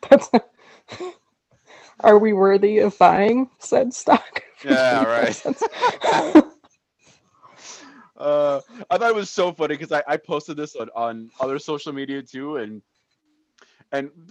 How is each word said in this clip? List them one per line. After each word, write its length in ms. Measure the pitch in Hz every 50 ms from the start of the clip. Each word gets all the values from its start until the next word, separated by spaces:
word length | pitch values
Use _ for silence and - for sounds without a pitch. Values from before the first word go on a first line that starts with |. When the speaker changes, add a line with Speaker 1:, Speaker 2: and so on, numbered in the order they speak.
| - -
Speaker 1:
That's, 200 | 277 - - - -
<laughs> 60 | 233 - - _ _ _ _ - _ _ _ - - 359 370 349 _ _ _ _ _ _ _ _ _ _ _ - - - - _ _
are 160 | - 226 214 208
we 140 | 214 220 208
worthy 460 | 190 190 196 196 196 202 208 214 214
of 180 | 214 208 - -
buying 520 | 185 175 170 180 202 220 233 254 262 254 _ _
said 340 | - - - 254 269 247 254
stock? 500 | - - - - - - - - - - -
<laughs> 40 | _ _ -
Speaker 2:
Yeah, 380 | 139 135 131 131 127 123 113 110
right. 280 | 113 117 117 120 117 110
Speaker 1:
Twenty-five 1000 | - - - 269 - 440 480 - - 453 480 - - - - - - 311 311 370
cents? 100 | 311 - -
<laughs> 40 | - _ _ _ _ _ _ _ _ _ _ _ _ _ _ _ _ _ _ - - - - - - - - - - - - _ _ -
Speaker 2:
Uh, 420 | 139 147 147 147 147 143 139 139 - _ - 247 - -
I 80 | 175 185
thought 120 | 233 233
it 40 | 226
was 140 | 214 196 180
so 240 | - - 180 180 165
funny 240 | - 160 147 147 139
'cause 160 | 160 151 165
I, 100 | 147 139
I 120 | - 151 165
posted 400 | - - 170 147 151 - 156 147
this 180 | 151 147 -
on, 140 | 135 113 117 -
on 380 | 117 117 117 113 113 113 113 _ _
other 180 | 131 131 135 143
social 360 | - - 156 143 - 160 143
media 280 | 135 139 135 139 139
too, 360 | 131 117 - 131 135 147 151 139
and, 240 | 110 107 110 107 - _ _ _ _ _ _ _ _ _ _ _ _ _ _ _ _ _ _ _ _ _ -
and, 180 | 139 139 143 147 175 165 175